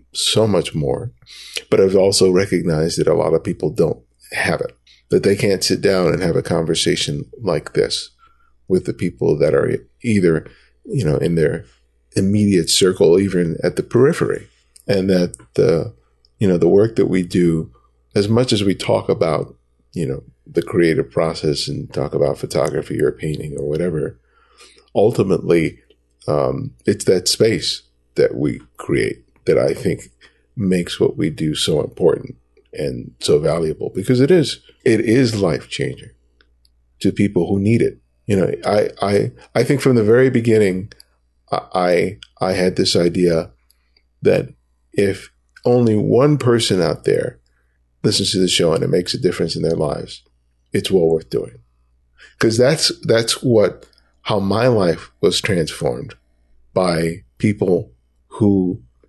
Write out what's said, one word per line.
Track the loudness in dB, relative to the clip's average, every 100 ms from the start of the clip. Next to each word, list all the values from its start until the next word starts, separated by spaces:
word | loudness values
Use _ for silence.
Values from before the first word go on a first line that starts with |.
| _
so | -6 -2 0 2
much | 2 0
more, | -4 -4 -4 -8 -14 -20 -20 -14 -10 0
but | 4
I've | 4 4
also | 2 4 4
recognized | 2 2 -2 0 0 0 0
that | 0
a |
lot | 0 0
of | 0
people | -2 -4 -4
don't | 0 -2 -2 _ _ -12
have | -4 -2 -2
it, | -6 -12 _ _ -2
that | 0
they | 2 2
can't | 0 0
sit | 0 0
down | 0 2 2
and | 0
have | 0 -2
a |
conversation | -2 -2 0 -2 0 -2 -4 -6 -10 -8
like | -4 -4 -4
this | -2 -2 -4 -12 _ _ _ _ _ -4
with | -2 -2
the |
people | -6 -6 -4 -2 0
that | 2
are | 0 0 -4 -10 _
either, | -2 2 2 0 -4 -20 _ _ -8
you | -4 -2
know, | 0
in | 0 0
their | 0 -2 -10 _ _ _ _ -4
immediate | 0 2 2 2 2
circle, | 2 2 4 4 4
even | 2 0 -2 -2
at | -4 -4
the |
periphery. | -2 2 2 2 -2 -4 -10 _ _ _ -2
And | 0 2
that | 2 0 -6 -8 0
the, | 2 2 -2 -12 _ _ _ -2
you | 0
know, | 4
the | 4
work | 4 2 0
that | 0
we | 0
do, | 0 2 2 0 -6 _ _ _ _ -2
as | 2
much | 0 2
as | 0
we | 0
talk | -2 0 -2 0
about, | 0 0 -2 -6 -14 _ _ _
you | -6 -6
know, | -6 -12 _ -6
the | -4
creative | -2 2 2 2 -2
process | -2 -2 -2 -4 -4 -6
and | -8 -8
talk | -6 -4
about | -2 -2 -2
photography | -6 -2 -2 -4 -6 -2
or | -2
painting | -2 -8 -8 -8 -8
or | -6
whatever, | -4 -4 -4 -6 -10 _ _ _ _ -20 -20 _
ultimately, | 0 0 2 0 0 2 0 0 -6 _ _ _ _ -4
um, | -2 0 -4 -8 -6 -4
it's | -2 0
that | 0 0
space | 0 0 0 -4 -10 _ _ _ 0
that | 0 0
we | -4 -4 -12 -14
create | -4 -2 -2 -6 _ _ 0
that | 0
I | 0
think | -2 -4 -4 -10 _ _ _ _ -4
makes | -2 0 -2 -2
what | -2 0
we | -6
do | -4 -4 -4
so | -2 -2
important | -4 0 0 0 -6 -18 _ _ _
and | -8 -6 -8 -12 -8
so | 0 0
valuable, | 2 -2 -4 -4 -8
because | -6 -2 2
it | 4
is, | 4 2 -6 _ _
it | 0 0
is | 2 2 2 0
life-changing | -2 -2 -6 -6 -6 -8 -18 _ _ _ _ _ _ _ _ -4
to | -2
people | 0 0 0 -2
who | 0
need | 2 2
it. | 0 -4 _ _ -2
You | 0
know, | 0 -2 0
I, | 0 0 -2
I, | -2 0 -2 -6 -6 -2
I |
think | 0 2
from | 2 4
the |
very | 4 4 4
beginning, | 2 2 4 2 0 -8 -18 _ _ _ _ -6
I, | -6 -4 -2 2 2 0 -6 -16 -6
I, | -2
I |
had | 0 0 0
this | 0 2
idea | 0 2 2 0 -4 _ _ _ _ _ _ -4
that | 0 0 -2 -14 _ _ _
if | -2 -2 -2 -12 _ _ _
only | 0 2 2 2
one | 2 4 4 2
person | 2 2 2 0
out | 0 -2 0
there | 0 -2 -10 _ _ _ _ _ _
listens | -2 -2 -2
to | 0
the | 0
show | 2 2
and | 0
it | 0
makes | -2 -2
a | -2
difference | -2 -2 -6 -4
in |
their | -4 -2
lives, | -4 -6 -12 -18 _ _ _ _ _
it's | -6 0
well | 2 2
worth | 0 -4
doing. | -8 -8 -16 _ _ _ _ _ _ -16 -2
'Cause | 0 4
that's, | 2 2 -2 -4 0
that's | 0 0 -2
what, | 2 4 2 -2 -20 _ _ _
how | -4 -2
my | 0 2 2
life | 2 2 0 -6 -2
was | 0 0
transformed | -2 -2 -2 -4 -4 -4 -10 -18 _ _ _ _ _
by | -2 0 0 -4 -6 -14 -4
people | -2 0 0 0 -2 _ _ _ _
who | 0 2 2 0 -4 -12 _